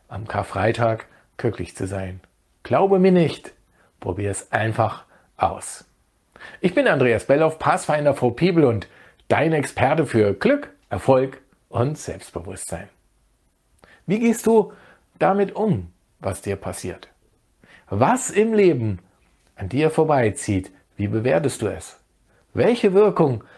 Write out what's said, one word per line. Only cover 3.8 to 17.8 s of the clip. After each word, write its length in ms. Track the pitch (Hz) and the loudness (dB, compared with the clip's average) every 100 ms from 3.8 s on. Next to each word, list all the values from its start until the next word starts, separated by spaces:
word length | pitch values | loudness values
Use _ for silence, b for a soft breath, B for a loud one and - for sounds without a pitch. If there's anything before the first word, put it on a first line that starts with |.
| _ _ | _ _
probier 320 | 104 90 101 | -8 -6 -6
es 220 | 98 - | -6 -4
einfach 520 | 113 110 110 107 - - b b - | -2 -2 0 -2 -4 -16 b b -4
aus. 480 | - - - - - _ _ _ _ B B B | -4 -4 -12 -18 -20 _ _ _ _ B B B
Ich 140 | 185 | -2
bin 120 | 285 247 | 2 2
Andreas 380 | 151 127 110 | 2 2 2
Belloff, 340 | - 185 160 156 | 2 2 2 0
Pathfinder 560 | 143 180 - 151 147 | -2 0 0 0 0
for 220 | 139 123 - | 0 -2 0
People 320 | 180 170 135 | 2 4 2
und 200 | 107 - b b b - | 2 -6 b b b -2
dein 260 | 107 160 | 0 2
Experte 500 | 156 - - 127 156 | 0 -2 0 2 2
für 300 | 143 113 104 | 2 2 2
Glück, 340 | 98 220 285 - _ _ | 2 2 0 -2 _ _
Erfolg 500 | 101 - 131 135 - _ _ _ | -2 2 2 2 -6 _ _ _
und 260 | 110 135 151 | -2 -2 -4
Selbstbewusstsein. 960 | - 85 - 85 87 92 - 85 87 _ _ _ _ _ _ _ _ _ b b - | -10 -14 -12 -12 -12 -14 -12 -12 -14 _ _ _ _ _ _ _ _ _ b b -4
Wie 120 | 214 | 0
gehst 280 | 233 220 220 | 0 0 2
du 260 | 226 185 B B B _ - | 4 2 B B B _ -2
damit 380 | 165 196 196 - | 0 2 -2 -2
um, 340 | 214 113 82 _ _ _ | -2 -2 -6 _ _ _
was 220 | 98 95 | -8 -6
dir 140 | 104 98 | -6 -8
passiert? 520 | - 87 92 82 - _ _ _ _ _ b b | -8 -10 -12 -12 -18 _ _ _ _ _ b b